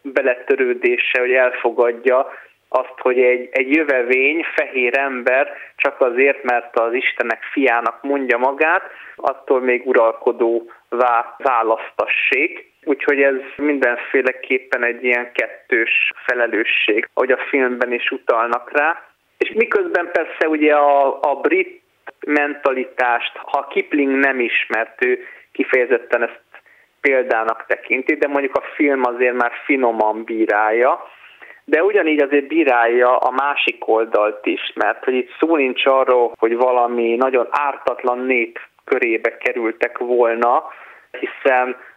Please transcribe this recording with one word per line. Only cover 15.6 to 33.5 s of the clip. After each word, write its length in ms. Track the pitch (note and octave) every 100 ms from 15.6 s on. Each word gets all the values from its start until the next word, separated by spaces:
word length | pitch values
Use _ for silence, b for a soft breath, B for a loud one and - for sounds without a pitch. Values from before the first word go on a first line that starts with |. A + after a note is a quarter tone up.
| - B2 A2+ - - - -
felelősség, 840 | B2 A#2 G#2 A#2+ - - G#2+ -
ahogy 160 | - B2+
a 140 | B2 -
filmben 440 | C#3 B2+ B2 B2
is 180 | A#2+ -
utalnak 640 | C3+ - A#2 A#2+ A#2+ -
rá. 300 | D3 D3+ - - _ _ _
És 140 | -
miközben 560 | A3 - - F#4 F3+ E3+
persze 360 | F3 D#3+ - D#3+
ugye 260 | D#3 D3+
a, 460 | D3 C#3+ C#3 C#3 -
a 200 | D3 C3+
brit 400 | D3 F#3 - - _ _ - _ -
mentalitást, 1080 | D3 D3 C#3+ C#3 C3 B2 - B2 A#2+ -
ha 320 | - - C#3+ -
Kipling 440 | - F#3+ D3+ C#3
nem 260 | C3+ C#3 B2+
is, 260 | A#2 - -
mert 360 | A2 A2+ -
ő 200 | B2+ B2 B B B
kifejezetten 720 | - - B2+ A#2+ B2 - A#2+
ezt 180 | A#2 - _ - b b b _
példának 640 | C#3+ C3 B2 A2+ A2+ A2+ -
tekinti, 480 | - - B2+ C3
de 140 | D3+ C#3+
mondjuk 260 | C#3+ C3+
a 100 | C#3 -
film 260 | - D3 C3+
azért 300 | B2+ A#2+ B2
már 180 | B2 A#2+ -
finoman 600 | - C#3 B2 A2+ G#2+ A2
bírálja, 800 | A2+ A2+ A2 G#2 G#2+ A2+ B2+ E3+ B B B B B B
de 180 | - D3+
ugyanígy 400 | F#3 G3+ D#3+ D3+
azért 240 | C#3 C#3+ C#3
bírálja 720 | D#3 C#3+ A#2+ A#2 B2 B2 B2+
a 140 | B2+
másik 580 | B2+ C#3+